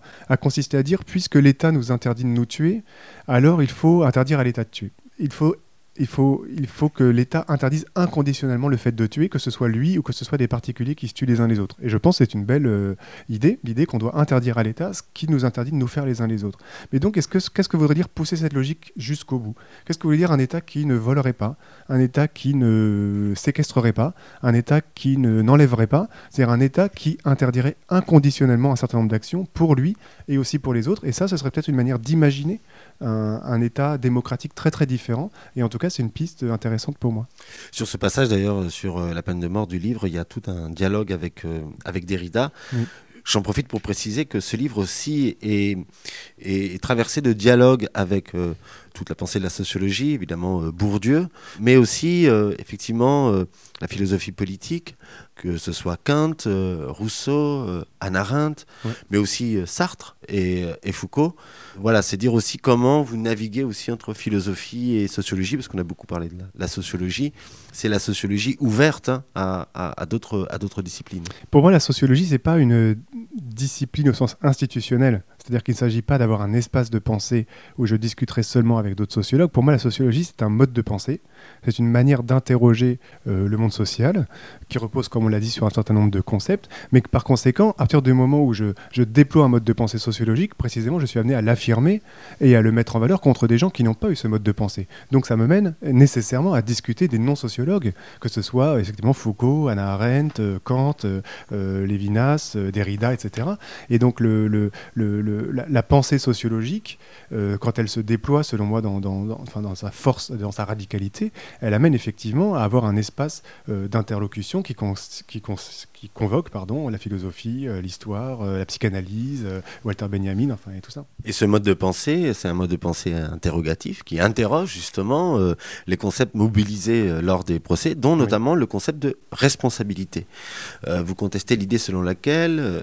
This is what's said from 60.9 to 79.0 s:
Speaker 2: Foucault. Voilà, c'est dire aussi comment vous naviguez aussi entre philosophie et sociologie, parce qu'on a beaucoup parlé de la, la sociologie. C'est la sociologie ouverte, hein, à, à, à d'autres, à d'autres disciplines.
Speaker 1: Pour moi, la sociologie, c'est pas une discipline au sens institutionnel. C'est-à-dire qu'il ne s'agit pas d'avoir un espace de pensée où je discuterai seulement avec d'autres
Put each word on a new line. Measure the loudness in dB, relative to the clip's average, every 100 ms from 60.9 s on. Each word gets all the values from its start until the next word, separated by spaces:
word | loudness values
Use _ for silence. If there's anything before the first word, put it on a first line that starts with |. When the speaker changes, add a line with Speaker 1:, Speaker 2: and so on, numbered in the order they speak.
Speaker 2:
Foucault. | -8 -6 0 0 -2 -16 -20 -20 -4
Voilà, | 2 2
c'est | 2 0
dire | 2
aussi | 2 0 -2
comment | 2 4 4 2
vous | 0 -4
naviguez | -4 -4 -4 -4
aussi | -6 -6 -8
entre | -8 -8
philosophie | -10 -2 -2 -2 -6 -8 -6 -2 0
et | 0
sociologie, | -4 -4 -4 -2 -4
parce | -6
qu'on | -6
a |
beaucoup | -6 -8 -8
parlé | -8 -8
de | -10
la, | -14 -8
la | -8
sociologie. | -6 -8 -4 -4 -4 -6 -8 -18 -20 -20
C'est | -6 -2
la | -2
sociologie | -2 -4 -2 -2 -2 -2
ouverte, | 0 2 2 2 -2
hein, | -4 -4 -6
à, | -4 -4 -6
à, | -8 -8 -8
à | -6
d'autres, | -6 -4 -6 -4
à | -6
d'autres | -8 -8
disciplines. | -10 -10 -12 -12 -12 -14 2
Speaker 1:
Pour | 6
moi, | 8
la | 6
sociologie, | 4 2 4 4 2
c'est | 0
pas | 2 4
une | 6 6 4 2 -4 -16 -12
discipline | -12 -10 -6 -6 -6 -6 0 2
au |
sens | 2 0 0
institutionnel. | -2 0 -2 -4 -2 2 4 2 -4 -16
C'est-à-dire | -4 -4
qu'il | -2
ne | -2
s'agit | 0 0
pas | 0 2
d'avoir | 2 0
un | 0
espace | -2 0 0 0
de | -2
pensée | -2 -2 0 -2 -2 -8 -14 -4
où | 0
je | 0
discuterai | 0 -4 -4 -2
seulement | 0 2 4 2
avec | 0
d'autres | -2